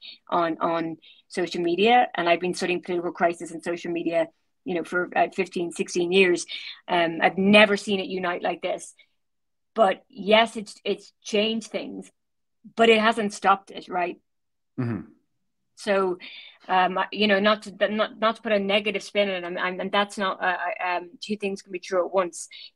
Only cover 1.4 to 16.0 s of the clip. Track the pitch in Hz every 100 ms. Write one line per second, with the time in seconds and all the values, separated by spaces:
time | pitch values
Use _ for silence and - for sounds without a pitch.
1.4 | 170 190 170 170 214 247 - - 170 170
2.4 | 180 170 180 180 - 175 170 165 175 175
3.4 | 165 165 180 175 175 170 165 165 160 _
4.4 | _ _ - 175 160 180 170 - 170 -
5.4 | 180 185 170 - 190 - 175 190 185 170
6.4 | - - - - - 175 170 165 180 175
7.4 | 190 208 214 202 214 196 180 190 180 180
8.4 | 185 175 180 190 - - _ _ _ _
9.4 | _ _ _ - 196 - _ - 190 214
10.4 | 226 226 202 - 226 185 - _ - 208
11.4 | 220 226 - 190 - 196 190 _ _ _
12.4 | _ _ 220 - 226 220 214 226 208 -
13.4 | 190 196 - 180 - 180 175 202 _ _
14.4 | _ _ _ - 120 101 - _ _ _
15.4 | _ _ _ - 226 196